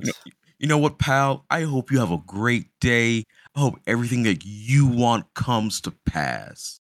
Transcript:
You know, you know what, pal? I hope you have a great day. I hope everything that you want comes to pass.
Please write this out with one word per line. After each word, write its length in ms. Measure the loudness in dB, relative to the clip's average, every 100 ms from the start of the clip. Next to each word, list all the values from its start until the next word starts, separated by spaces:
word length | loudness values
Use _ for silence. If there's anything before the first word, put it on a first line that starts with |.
You 60 | -6
know, 60 | -8 -14 _ _ _
you 80 | 0
know 100 | 2
what, 200 | 2 0
pal? 460 | 0 2 2 -2 _
I 120 | -4
hope 280 | -2 -4 0
you 80 | 0
have 100 | 0
a 60 | -2
great 500 | -6 -4 0 0 -2 _
day. 440 | 2 2 2 0 -4 _ -14
I 60 | -2
hope 180 | -2 -2 -2
everything 360 | -2 0 0
that 200 | 2 0
you 420 | -4 -14 2 4 4
want 460 | 4 2 2 -2
comes 460 | -6 -2 0 -2 -4
to 80 | -8 -6 -4
pass. 760 | -2 -4 -6 -10 -16 -16 -16